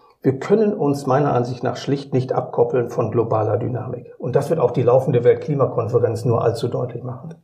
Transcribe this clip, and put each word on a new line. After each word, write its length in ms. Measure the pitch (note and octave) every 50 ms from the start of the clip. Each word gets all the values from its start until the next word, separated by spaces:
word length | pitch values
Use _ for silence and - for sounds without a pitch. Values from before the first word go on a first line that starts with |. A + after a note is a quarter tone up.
| _ _ _ _
Wir 160 | - C#3 B2+ C3+
können 360 | - - G3+ A3 A3 G#3 -
uns 340 | - D3 C#3+ C#3 - - C3
meiner 240 | B2+ C#3 D3 C#3+
Ansicht 320 | - B2 A#2+ B2 B2+ - -
nach 140 | A#2+ - -
schlicht 360 | - - C#3 C#3 - - -
nicht 200 | B2+ B2 - -
abkoppeln 560 | - - - - - A#2+ - - B2+ A#2 -
von 200 | - - B2 G#2+
globaler 460 | G#2 A#2 A2+ - A#2+ A2 G#2+ A2 G#2
Dynamik. 580 | G#2 A2+ - B2+ A2+ A2+ - - - - - - -
Und 180 | F4 C3 -
das 140 | - - -
wird 100 | E3+ D#3+
auch 120 | C3+ A#2
die 120 | - - A#2
laufende 400 | A#2 B2 C3 - - B2 A#2+ A2+
Weltklimakonferenz 1000 | A#2+ A#2 - - - D3 C3+ C3 B2+ - B2 A2+ G#2+ B2 A#2 A#2 A2+ A2+ G#2+ A2+
nur 180 | B2+ A2+ A#2 -
allzu 240 | A#2+ A2 - - A#2+
deutlich 360 | - C3 B2+ B2 - A#2+ A#2+
machen. 320 | B2+ B2 - - D#3+ E3 -